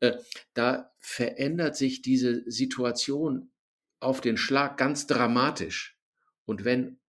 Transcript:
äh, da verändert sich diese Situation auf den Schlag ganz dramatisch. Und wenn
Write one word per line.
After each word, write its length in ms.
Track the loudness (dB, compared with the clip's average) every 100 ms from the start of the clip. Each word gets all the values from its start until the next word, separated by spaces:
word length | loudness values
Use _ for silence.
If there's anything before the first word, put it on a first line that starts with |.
äh, 140 | 0 0 -8 -18 -8
da 380 | 0 0 0 -6 _
verändert 760 | -8 -4 -2 -2 -2 0 -2 0
sich 260 | -2 -2
diese 400 | 0 2 2 0 -4
Situation 1000 | -4 -2 -2 -2 -2 -2 -2 -2 -2 -6 _ _ _ _ -4
auf 200 | -2 0
den 160 | 0 0
Schlag 400 | 2 2 2 2
ganz 300 | 0 0 0
dramatisch. 920 | 2 4 4 2 0 -6 -6 -10 -16 _ _ _ _
Und 200 | -8 -2
wenn 340 | 0 2 0 -8